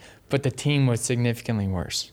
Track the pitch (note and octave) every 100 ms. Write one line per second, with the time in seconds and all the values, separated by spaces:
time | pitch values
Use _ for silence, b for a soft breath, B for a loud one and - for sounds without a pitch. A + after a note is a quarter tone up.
0 | B B - C#3 C#3 - D3 C#3+ C3+ A#2
1 | - B2 A#2+ A#2 - A2 G2 F#2 - -
2 | -